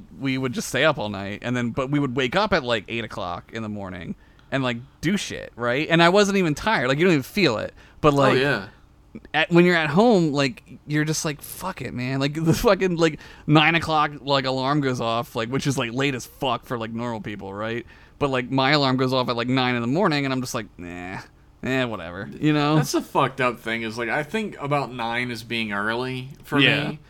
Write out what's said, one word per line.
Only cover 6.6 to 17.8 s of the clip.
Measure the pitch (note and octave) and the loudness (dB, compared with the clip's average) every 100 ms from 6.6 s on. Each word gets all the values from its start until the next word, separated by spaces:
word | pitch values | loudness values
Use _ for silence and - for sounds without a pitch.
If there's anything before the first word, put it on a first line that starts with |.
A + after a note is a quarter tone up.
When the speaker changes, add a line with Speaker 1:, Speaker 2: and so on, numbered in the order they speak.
| - G#3+ B2+ | 0 0 2
Speaker 1:
Like, | C#3+ | 4
you | |
don't | F#3 | 4
even | D#3 | 4
feel | B2 - E3+ G#2 | 0 0 2 2
it. | F#2 - - - | -4 -10 -20 0
But, | D#3 | 4
Speaker 2:
Oh, | C#3+ | 6
Speaker 1:
like, | C3+ B2+ | 6 4
Speaker 2:
yeah. | C#3+ A#2 F#2+ - _ _ _ - - | 2 0 -4 -14 _ _ _ -20 -6
Speaker 1:
at, | D3 D#3 | -2 4
when | E3+ | 6
you're | F3 E3+ | 6 4
at | D3+ | 2
home, | D3+ A#3 G#3 D#3+ | 4 6 6 4
like, | C#3 C#3 A2+ - B2+ - | 2 0 -2 -14 -18 -4
you're | D3+ D3+ | -2 0
just | D#3 | -2
like, | E3 D3 | -4 -8
"Fuck | - - F3+ - | -12 -12 -10 -8
it, | - | -8
man." | A2+ B2+ C3+ | -6 -4 -2
Like, | C#3 | -2
<laughs> | D3 | 0
the | E3 | 0
fucking, | D3+ A#3+ F#3+ F#3+ E3 | 2 4 4 2 2
like, | E3 D3+ - - - | 2 0 -10 -10 2
nine | D3+ D#3 E3 | 4 4 2
o'clock, | D3+ D#3 D3+ D3 | 0 0 0 -2
like, | C3+ C#3 C3 | 0 0 2
alarm | C3 C3 D3+ | 0 0 2
goes | C3+ B2 | 2 0
off, | A#2 A2+ A#2+ B2 | 0 -2 -2 -4
like, | A#2 | -2
which | C3+ C#3+ | -2 0
is, | C3+ | 0
like, | A#2+ | -2
late | A#2+ C#3+ | 0 0
as | B2+ - | -2 -8
fuck | - C3+ A#2+ - | -6 -2 -2 -4
for, | B2 | -8
like, | A2+ | -6
normal | A2+ A#2+ A2+ | -6 -6 -6
people, | G2 G2+ G2 | -8 -10 -10
right? | G2 A2 A#2 | -8 -6 -6